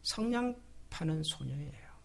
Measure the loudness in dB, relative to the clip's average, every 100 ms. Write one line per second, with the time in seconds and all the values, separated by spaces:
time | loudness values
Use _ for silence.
0 | -2 2 4 4 4 0 -10 -14 -10 0
1 | 2 4 2 0 -2 -2 -4 -8 -14 -16